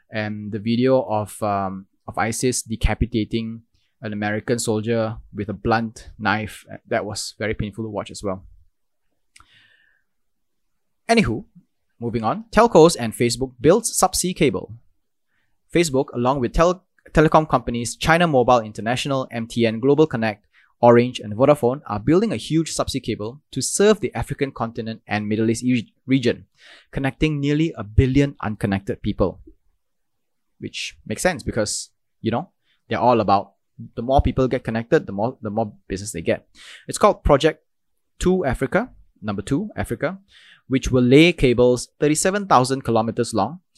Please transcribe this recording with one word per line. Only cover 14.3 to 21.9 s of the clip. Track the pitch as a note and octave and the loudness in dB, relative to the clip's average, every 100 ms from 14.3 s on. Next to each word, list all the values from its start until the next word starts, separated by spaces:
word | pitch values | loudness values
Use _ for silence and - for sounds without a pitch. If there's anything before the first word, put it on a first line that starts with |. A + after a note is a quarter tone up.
cable. | F#3 D3 G2 - A2+ _ _ _ _ _ _ _ _ _ | 0 0 -2 -8 -18 _ _ _ _ _ _ _ _ _
Facebook, | E3 E3+ C3 C#3+ | 0 0 0 -2
along | B2 B2 C#3 | -2 -2 0
with | A#2 | 0
tel-, | - E3+ F#3 _ _ - | 2 2 0 _ _ -4
telecom | - D#3 D#3+ D#3 | 2 4 4 2
companies | C3 A#2+ A#2 A#2 - | -2 -2 -6 -6 -4
China | - E3 F3 | 2 2 4
Mobile | C3+ A#2+ B2 | 4 4 4
International, | A2 G#2+ G#2+ B2 D3 C3+ C3 | 2 -6 -4 -4 -4 -4 -6
M | A#2+ A2+ | -8 -6
T | A#2 A2+ | 0 0
N, | A2+ | 0
Global | C3 D3 D#3 | 2 4 4
Connect, | A#2+ A2 G2+ _ _ _ - | 2 -4 -6 _ _ _ 4
Orange, | A#2+ A#2+ B2 - | 6 8 6 -2
and | G#2+ | -8
Vodafone, | G#2 C#3 D3 A#2+ C#3 | 0 4 4 2 -2
are | - | -6